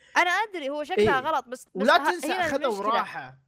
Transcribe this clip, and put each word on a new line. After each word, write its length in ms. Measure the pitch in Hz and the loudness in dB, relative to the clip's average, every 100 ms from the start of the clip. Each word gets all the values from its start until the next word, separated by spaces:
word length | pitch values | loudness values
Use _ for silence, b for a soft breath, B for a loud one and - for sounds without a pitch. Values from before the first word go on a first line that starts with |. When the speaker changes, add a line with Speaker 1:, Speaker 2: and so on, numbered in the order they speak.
| B 277 | B 2
Speaker 1:
أنا 140 | 349 | 2
أدري 380 | 370 440 370 269 | 2 -2 -6 -6
هو 160 | 294 | -6
شكلها 360 | 294 370 - 269 | -2 2 2 2
Speaker 2:
إيه. 60 | 277 | 0
Speaker 1:
غلط، 220 | 302 240 | -2 -4
بس، 160 | 254 | -12
بس 40 | - | -12
Speaker 2:
ولا 220 | 185 226 330 | -2 4 4
Speaker 1:
ه-، 140 | 294 | 4
Speaker 2:
تنسى 140 | 359 302 | -2 -4
Speaker 1:
هنا 140 | 370 330 | -2 -2
Speaker 2:
أخذوا 260 | 277 285 | -2 -2
Speaker 1:
المشكلة. 220 | 202 208 | -2 0
Speaker 2:
راحة، 440 | 233 202 165 131 131 | -2 -2 -8 -14 -18